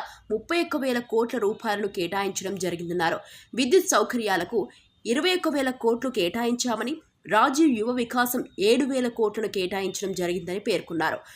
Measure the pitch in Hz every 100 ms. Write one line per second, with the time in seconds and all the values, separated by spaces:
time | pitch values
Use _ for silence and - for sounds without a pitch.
0 | - - - 220 - 339 339 294 262 240
1 | 240 226 233 247 202 208 226 202 208 202
2 | 170 196 196 185 190 196 180 170 170 175
3 | 165 170 - - - 208 262 370 370 240
4 | 226 247 214 185 175 233 - - _ _
5 | 202 285 339 359 330 277 269 254 233 233
6 | 262 247 170 226 240 240 247 220 254 320
7 | - _ - 202 254 277 320 233 220 247
8 | 233 247 247 247 - - 202 247 269 269
9 | 247 240 214 208 214 208 180 196 190 -
10 | 196 180 175 180 170 185 220 180 - 170
11 | 160 - -